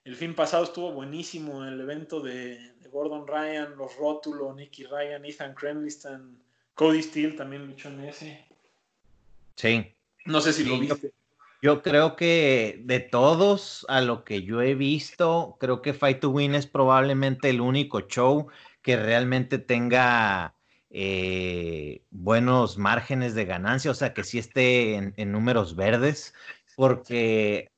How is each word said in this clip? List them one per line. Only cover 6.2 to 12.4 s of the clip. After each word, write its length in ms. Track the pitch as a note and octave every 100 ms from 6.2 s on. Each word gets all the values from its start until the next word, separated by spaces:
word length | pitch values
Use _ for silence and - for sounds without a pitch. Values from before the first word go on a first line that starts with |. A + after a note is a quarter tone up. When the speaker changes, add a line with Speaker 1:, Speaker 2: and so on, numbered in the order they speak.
| C3 B2 _ _ _
Speaker 1:
Cody 280 | - D#3+ D#3
Steele 300 | D#3 D3+ D3+
también 340 | D3+ C3+ C#3 C#3
luchó 220 | C3+ D3
en 120 | C#3
ese. 440 | D3 C#3+ D#3 D3 _ _ _ _ _ _ _ _ _ - - -
Speaker 2:
Sí. 380 | A2+ A#2 G2 _ _ _ -
Speaker 1:
No 160 | D#3
sé 100 | D#3
si 120 | D3+
Speaker 2:
Sí, 40 | C3+
Speaker 1:
lo 60 |
Speaker 2:
yo 60 | A#2+
Speaker 1:
viste. 320 | C#3 C#3+ C#3 - _ _ - _
Speaker 2:
yo 200 | C#3 D3
creo 340 | D3 D3 D#3+ D#3
que 680 | E3+ E3